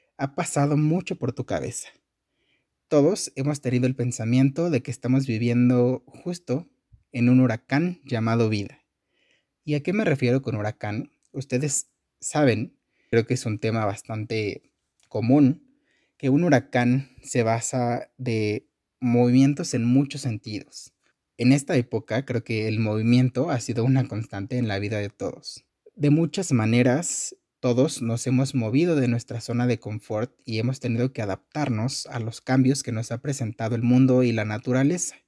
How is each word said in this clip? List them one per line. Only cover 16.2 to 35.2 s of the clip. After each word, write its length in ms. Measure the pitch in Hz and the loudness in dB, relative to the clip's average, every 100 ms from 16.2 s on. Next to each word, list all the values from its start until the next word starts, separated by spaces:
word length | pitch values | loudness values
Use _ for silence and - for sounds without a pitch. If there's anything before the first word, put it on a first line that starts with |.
| 135 | 0
un 160 | 143 | 2
huracán 680 | 175 127 - 123 120 131 139 - | 4 2 2 0 2 0 -2 -16
se 200 | - 123 | -6 -2
basa 680 | 113 117 - 131 120 120 - - | 0 0 -2 -2 -2 -4 -8 -10
de 500 | 123 113 104 107 _ _ _ - | -4 -2 -2 -4 _ _ _ -6
movimientos 760 | 123 120 123 127 139 143 175 | 0 2 4 6 4 2 -4
en 120 | 120 117 | -2 2
muchos 340 | 131 139 143 | 2 2 -4
sentidos. 760 | 123 107 117 104 - - - _ _ _ _ - | -6 -6 -8 -10 -12 -20 -20 _ _ _ _ -10
En 160 | 120 | -2
esta 240 | 139 139 139 | -2 0 -2
época 480 | 120 113 - 117 139 | -2 -6 -4 -6 -4
creo 180 | 117 | -8
que 240 | - 113 110 | -4 -4 -2
el 140 | 110 | -2
movimiento 680 | 110 110 113 123 127 - 101 | -2 -2 2 4 2 0 -2
ha 100 | 127 | -4
sido 240 | - 113 120 | -4 -2 2
una 200 | 131 123 | 2 0
constante 480 | 104 110 98 101 127 | -4 -8 -10 -6 -4
en 100 | 113 | -2
la 120 | 98 | -2
vida 200 | 104 107 | -4 -4
de 80 | 101 | -6
todos. 560 | - 92 - - - _ _ - - | -6 -10 -8 -16 -18 _ _ -20 -2
De 140 | 147 | 2
muchas 420 | 151 165 - 185 | 2 2 -2 -2
maneras, 880 | 123 110 120 123 135 175 - - - _ _ | 0 2 4 4 2 -2 -8 -10 -14 _ _
todos 400 | 123 120 156 - | -2 2 2 0
nos 240 | 117 117 123 | -4 -4 0
hemos 300 | 127 135 131 | 0 2 0
movido 400 | 110 131 175 151 | 0 2 2 2
de 120 | 120 | 2
nuestra 320 | 117 - 113 | 0 -4 -12
zona 280 | - 117 123 | -4 -2 0
de 120 | 113 | 0
confort 540 | 104 107 - 107 123 _ - | -4 -10 -6 -4 -4 _ -8
y 120 | 110 | -4
hemos 220 | 123 131 | -2 -2
tenido 340 | 120 117 131 | -4 -2 -2
que 80 | - | -2
adaptarnos 840 | 104 92 _ 151 139 107 123 - - | -4 -6 _ -6 -4 -2 -4 -6 -10
a 120 | 123 | -8
los 220 | 113 - | -8 -10
cambios 400 | - 131 131 135 | 0 2 4 2
que 100 | - | -4
nos 200 | 110 110 | -8 -6
ha 100 | 117 | -8
presentado 540 | 147 135 110 - 113 117 | -6 -6 -6 -4 -4 0
el 80 | |
mundo 400 | 120 127 131 127 | 4 6 6 6
y 80 | 127 | 4
la 140 | 110 107 | 0 -2
naturaleza. 720 | 107 - 127 139 175 - - | -4 -2 0 2 0 -6 -10